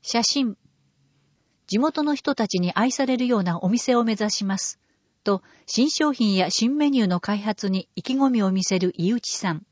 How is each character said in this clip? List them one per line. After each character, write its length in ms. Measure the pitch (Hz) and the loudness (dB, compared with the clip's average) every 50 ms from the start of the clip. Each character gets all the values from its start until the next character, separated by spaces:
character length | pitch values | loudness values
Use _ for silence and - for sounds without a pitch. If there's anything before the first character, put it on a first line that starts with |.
| _ | _
写 200 | - - 233 233 | -2 -2 0 0
真。 340 | - - 285 277 233 196 _ _ _ _ _ _ _ _ _ _ _ _ _ _ _ _ _ _ _ _ _ _ | 0 0 0 -2 -2 -4 _ _ _ _ _ _ _ _ _ _ _ _ _ _ _ _ _ _ _ _ _ _
地 120 | - 185 208 | -2 0 0
元 240 | 254 320 - - 302 | 0 0 0 0 0
の 120 | 294 294 | 0 -2
人 200 | 269 - - 277 | -2 -2 -2 -2
た 140 | - 220 202 | 0 -2 -2
ち 120 | - 185 | 0 0
に 120 | 175 180 - | 0 0 0
愛 180 | - 220 262 254 | 0 0 0 0
さ 120 | - 277 | 0 0
れ 140 | 254 262 233 | 0 0 0
る 80 | 254 | 0
よ 120 | 247 247 214 | 0 2 0
う 40 | 190 | 0
な 200 | 180 170 - - | 0 -2 0 0
お 60 | 180 | 0
店 260 | 208 240 - - 254 | 0 0 2 2 2
を 80 | 240 240 | 2 4
目 100 | 226 220 | 2 0
指 180 | 208 220 214 | 0 -2 -2
し 140 | - - 208 | -2 -2 -2
ま 100 | 190 190 | -2 -4
す。 220 | 196 - - - _ _ _ _ _ _ _ _ _ _ | -4 -4 -6 -10 _ _ _ _ _ _ _ _ _ _
と、 200 | - 202 190 _ _ - _ _ | -2 -2 -2 _ _ -20 _ _
新 240 | - - - 247 302 | -6 0 0 0 2
商 240 | - - 311 302 277 | 2 0 0 0 2
品 200 | - 233 208 196 | 2 0 2 2
や 160 | 190 185 190 | 2 2 0
新 280 | 190 - 220 233 277 294 | 0 0 0 0 2 2
メ 120 | 302 294 | 2 2
ニ 120 | 277 254 220 | 2 2 2
ュ 20 | |
ー 20 | |
の 140 | 185 180 175 | 2 0 0
開 200 | - - 208 202 | 0 -2 -4 -2
発 280 | 202 220 208 - - 202 | -2 -4 -4 -4 -2 -2
に 220 | 190 190 180 _ _ | -2 -2 -4 _ _
意 80 | - - | -14 -6
気 120 | - 262 | -4 0
込 160 | 269 277 269 | 2 2 2
み 120 | 254 233 208 | 2 2 2
を 80 | 190 | 2
見 140 | 190 190 180 | 2 0 0
せ 140 | - 196 185 | 0 0 0
る 160 | 180 180 - | 0 0 -2
井 160 | - 165 185 233 | 0 0 0 0
内 240 | 240 - - - | 0 -4 -6 -10
さ 160 | - - 196 165 | -6 -4 -4 -4
ん。 140 | 156 - _ | -4 -8 _